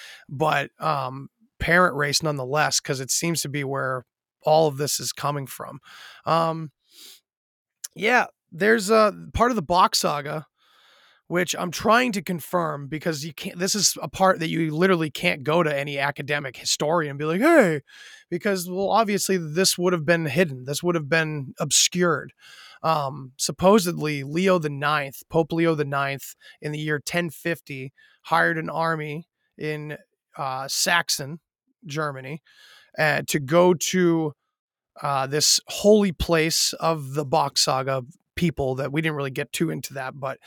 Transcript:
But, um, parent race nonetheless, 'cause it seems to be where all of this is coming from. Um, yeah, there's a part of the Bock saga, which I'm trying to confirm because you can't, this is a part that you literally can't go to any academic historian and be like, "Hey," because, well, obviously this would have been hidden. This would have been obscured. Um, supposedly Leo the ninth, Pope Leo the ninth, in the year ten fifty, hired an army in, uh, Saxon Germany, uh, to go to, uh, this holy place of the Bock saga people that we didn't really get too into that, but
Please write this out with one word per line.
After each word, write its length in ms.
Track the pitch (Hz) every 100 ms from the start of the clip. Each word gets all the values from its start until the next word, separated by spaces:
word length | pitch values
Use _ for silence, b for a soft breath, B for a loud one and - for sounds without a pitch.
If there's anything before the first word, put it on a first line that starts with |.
| B B B
But, 400 | 139 156 147 143 -
um, 500 | 160 143 131 135 135 _ _ -
parent 360 | - 175 180 139
race 260 | 143 135
nonetheless, 580 | 156 143 127 147 143 -
'cause 200 | - 135
it 100 | 127
seems 320 | - 170 160
to 80 | 143
be 140 | 143
where 420 | 135 135 131 127 - _ _ _
all 240 | 151 156 156
of 100 | 135
this 220 | 147 -
is 120 | 123
coming 360 | - 143 143 131
from. 320 | - - 143 B B B B -
Um, 460 | 165 165 160 156 _ B B B B _ _ _ _ _ _ - 160
yeah, 320 | 208 254 - _ _
there's 380 | 160 208 226 196
a 240 | 220 214 170 165
part 180 | - 240
of 40 | 220
the 60 |
Bock 340 | 147 175 214 -
saga, 500 | 175 147 143 151 - _ b b b b b b -
which 280 | 170 175 -
I'm 140 | 180
trying 420 | - 226 233 254
to 80 | 196
confirm 640 | 156 175 - 180 160 143 135
because 380 | 151 175 147 156
you 80 |
can't, 260 | - 196 175
this 160 | 196 208
is 220 | 160 -
a 60 | 160
part 320 | - 190 180
that 80 | 165
you 260 | 165 160
literally 360 | 151 190 175 156
can't 340 | - 175 147
go 180 | 135 170
to 140 | 156 139
any 220 | 143 139
academic 580 | 139 147 135 147 139 -
historian 540 | - - 151 170 147
and 100 | 139
be 60 | 151
like, 160 | 180
"Hey," 400 | 302 330 190 147 - B B B B
because, 400 | 175 214 190 175
well, 220 | 180 196
obviously 440 | 202 214 196 - 190
this 420 | 156 156 190 -
would 140 | 180
have 140 | 175 147
been 220 | 170 156
hidden. 360 | 135 180 131 127
This 180 | 147
would 120 | 175 170
have 140 | 139
been 440 | 165 156 151 127 -
obscured. 720 | 151 - - 180 175 147 - _ B B B B
Um, 500 | 160 156 139 143 131 -
supposedly 880 | - 151 180 214 175 156 151 143
Leo 360 | 135 165 190 180
the 100 | 151
ninth, 540 | 139 147 151 135 - -
Pope 220 | 165 156
Leo 220 | 165 165 156
the 80 |
ninth, 520 | 143 139 139 139 - - b b
in 100 | 151
the 80 | 151
year 200 | 151 151
ten 320 | - 175 170
fifty, 600 | - 170 165 - 135 131 b b b
hired 360 | - 165 170 160
an 120 | 160
army 580 | 151 165 160 151 151 - _ _ -
in, 400 | 151 151 151 147 _ _ _ -
uh, 300 | 135 131 135
Saxon 720 | - 185 175 - - 139 165 _ _ _ _ 190
Germany, 560 | 143 151 131 131 160 b b b b b -
uh, 260 | 151 139 -
to 120 | 156
go 340 | 131 170 180
to, 600 | 175 - 185 175 165 156 - _ _ _ _ _ -
uh, 260 | 147 139 135
this 320 | 151 - - -
holy 440 | - 202 214 202
place 600 | 151 - 165 160 - -
of 420 | - 160 160 135 143
the 100 | 135
Bock 320 | 156 143 -
saga 460 | - 135 135 135 123 - _ -
people 400 | 175 143 135 131
that 160 | 139
we 100 | 147
didn't 140 | 160 151
really 160 | 139
get 220 | 131 143
too 160 | - 160
into 240 | 156 -
that, 260 | 135 131 135
but 180 | 131 127